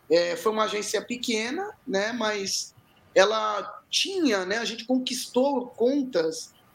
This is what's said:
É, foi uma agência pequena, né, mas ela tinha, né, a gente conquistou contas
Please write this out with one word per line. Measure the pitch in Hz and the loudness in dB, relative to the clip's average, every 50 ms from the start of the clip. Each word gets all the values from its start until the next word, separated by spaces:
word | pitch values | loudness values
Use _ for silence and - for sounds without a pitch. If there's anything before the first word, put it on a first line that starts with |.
| _ - | _ 4
É, | 156 170 175 175 170 | 4 4 4 2 0
foi | 165 - 147 | -2 0 0
uma | 143 131 131 | 2 2 0
agência | - 196 208 196 - - 202 202 | 0 -2 -4 -4 -2 -2 -2 -2
pequena, | - 247 247 240 - 220 214 220 240 262 349 392 427 440 - - | -4 -6 -6 -2 -2 0 0 -2 -2 -4 -6 -6 -8 -10 -12 -6
né, | - 190 190 - 226 240 | -2 -2 0 0 -2 -2
mas | 240 220 214 214 202 196 190 - - - - - - - _ _ _ _ _ - | -2 -2 -2 -2 -2 -4 -4 -4 -4 -6 -8 -12 -20 -20 _ _ _ _ _ 4
ela | 180 190 208 220 220 214 214 208 202 202 - - - - - | 6 6 6 4 0 0 -2 -2 -4 -6 -8 -12 -16 -10 -4
tinha, | - - - 339 392 381 330 262 208 190 180 | -2 -2 -2 -2 0 0 2 2 2 2 0
né, | 180 202 | 0 -2
a | 233 233 | -2 -2
gente | 190 226 226 - | -4 -6 -6 -2
conquistou | - 254 262 254 - - - - - - 240 262 285 277 254 254 | -2 0 0 0 -2 -6 -6 -6 -2 2 2 2 2 2 0 -4
contas | - - - 226 254 285 294 262 254 - 170 160 160 160 - - - _ _ _ _ | -4 -2 0 2 2 2 2 0 0 0 0 0 0 -2 -6 -10 -16 _ _ _ _